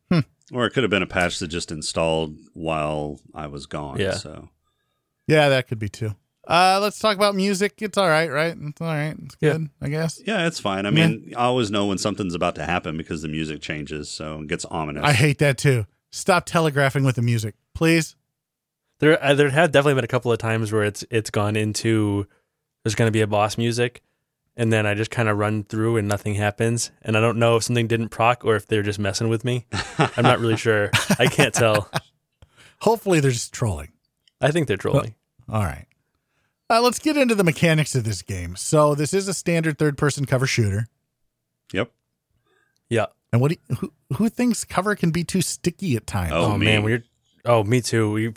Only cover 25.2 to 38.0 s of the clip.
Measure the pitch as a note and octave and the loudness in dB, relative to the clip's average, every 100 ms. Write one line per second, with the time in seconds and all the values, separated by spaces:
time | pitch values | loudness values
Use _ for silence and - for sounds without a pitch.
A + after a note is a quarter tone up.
25.2 | A2 G#2 G#2 G#2+ G#2 A2 A2 A#2 G#2 G#2 | 0 0 0 -2 -4 -2 0 0 0 -2
26.2 | G#2+ G2+ G#2 - A#2 A#2 - - - G#2+ | -2 -2 -2 0 0 0 -4 -8 -2 2
27.2 | A#2 A2+ A#2 A#2 - A#2+ A2+ A2+ A2+ - | 2 4 4 4 2 -2 0 -2 -2 0
28.2 | A2+ B2 B2 G#2+ - A2 G#2 G2 G2 F#2+ | 2 2 0 0 0 -2 -2 -2 -4 -2
29.2 | A2+ A2+ B2 B2 - G2+ - - D3 - | -2 -2 -2 -4 -6 -10 -6 -2 -2 2
30.2 | B2 C#3 A#2 G#2+ A#2+ G#2+ G2+ - - G3 | 2 4 2 0 2 2 2 -2 0 2
31.2 | C3 - C3+ - A2+ G#2+ - - - _ | 2 2 2 2 2 2 -2 -8 -10 _
32.2 | _ _ - _ - _ G3+ A3+ G3 E3 | _ _ -20 _ -20 _ 0 0 2 2
33.2 | C#3 A#2+ - - A#2 D#2+ D2 _ _ _ | 2 0 -6 -6 -4 -4 -10 _ _ _
34.2 | _ _ C3+ E3 C#3 G2 G2 - G#2+ - | _ _ 0 0 0 -2 0 0 -2 -8
35.2 | _ _ - A2 F#2 C#2+ - _ _ _ | _ _ -6 -4 -2 -6 -14 _ _ _
36.2 | _ _ _ _ - A#3 A#3+ - D#4 D4 | _ _ _ _ 0 2 2 2 0 2
37.2 | B3+ G#3+ F3 - E3+ D#3 D3 C3 | 4 4 2 2 2 4 2 -2